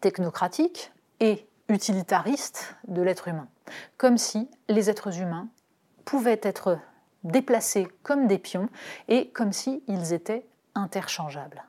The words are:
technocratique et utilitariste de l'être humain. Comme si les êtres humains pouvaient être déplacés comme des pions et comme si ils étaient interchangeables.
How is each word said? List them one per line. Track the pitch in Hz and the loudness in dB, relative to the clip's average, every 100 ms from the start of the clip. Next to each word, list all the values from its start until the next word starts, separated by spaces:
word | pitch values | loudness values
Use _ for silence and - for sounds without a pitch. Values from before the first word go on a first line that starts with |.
technocratique | 196 185 175 - 180 - 330 349 - _ _ _ | 0 0 -4 0 -4 2 0 0 -16 _ _ _
et | 220 208 - _ _ | 2 2 -4 _ _
utilitariste | 208 - 190 175 190 175 254 - - - - - | 0 2 0 2 2 2 -2 -4 -10 -14 -14 -6
de | 175 | 0
l'être | 180 180 - | 0 0 -4
humain. | 165 131 _ - - - _ | -8 -8 _ -18 -18 -18 _
Comme | 247 240 | 4 4
si | - 214 247 - _ | 2 -4 -6 -10 _
les | 214 202 | 2 4
êtres | 208 208 170 | 0 -4 -6
humains | 180 180 202 _ _ _ _ _ | -4 -6 -8 _ _ _ _ _
pouvaient | - 277 240 214 | -4 0 2 2
être | 214 190 - 170 - _ _ _ | 0 -2 -2 -2 -4 _ _ _
déplacés | 170 165 269 233 - 208 180 - | 0 0 4 0 2 0 -2 -6
comme | - 285 254 | -2 2 4
des | 190 | 2
pions | - 185 208 - - - - | 0 -4 -4 -6 -16 -16 2
et | 240 - | 2 2
comme | - 220 | -2 -2
si | 190 - 269 - | -2 -4 -6 -4
ils | 196 165 | -4 0
étaient | 170 170 220 - _ _ | -2 -2 -6 -6 _ _
interchangeables. | - 196 196 - - 156 143 143 - | -6 -4 -4 -6 -6 -8 -8 -12 -16